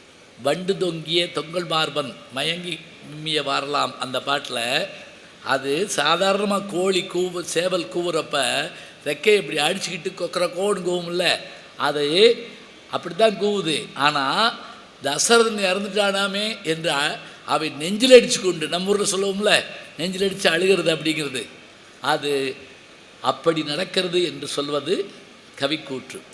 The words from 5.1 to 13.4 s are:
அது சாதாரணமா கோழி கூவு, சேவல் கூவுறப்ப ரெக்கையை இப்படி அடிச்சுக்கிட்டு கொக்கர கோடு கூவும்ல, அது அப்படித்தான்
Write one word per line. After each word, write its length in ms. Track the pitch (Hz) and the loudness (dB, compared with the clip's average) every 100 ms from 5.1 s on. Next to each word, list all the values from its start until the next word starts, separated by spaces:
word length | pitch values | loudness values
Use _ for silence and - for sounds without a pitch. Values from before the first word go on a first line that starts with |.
| - - - | -20 -20 -12
அது 460 | - 135 135 151 214 - | -2 0 0 -2 0 0
சாதாரணமா 680 | 147 175 190 196 202 196 - | 2 4 4 2 2 0 -2
கோழி 360 | 165 190 185 | 0 2 2
கூவு, 400 | 190 175 180 175 | 0 -2 -2 -4
சேவல் 520 | 165 160 185 180 147 175 | -2 -2 0 -2 -2 -2
கூவுறப்ப 760 | 175 160 131 143 123 131 165 - - - 143 | 0 -2 0 0 0 0 -4 -8 -18 -10 -6
ரெக்கையை 300 | 147 214 208 | 0 4 4
இப்படி 220 | 156 151 | 2 0
அடிச்சுக்கிட்டு 560 | 151 196 170 180 185 180 | 0 0 -6 -6 -8 -6
கொக்கர 360 | 170 180 175 | -6 -2 -2
கோடு 280 | 175 202 190 | 0 -2 0
கூவும்ல, 560 | 175 180 170 175 165 110 - - - - | 0 -2 -2 0 2 0 -4 -18 -18 -2
அது 680 | 139 147 147 175 233 233 - - - - - | -2 0 2 6 6 4 -4 -16 -20 -20 -6
அப்படித்தான் 500 | 131 175 170 226 180 | -6 -6 2 2 4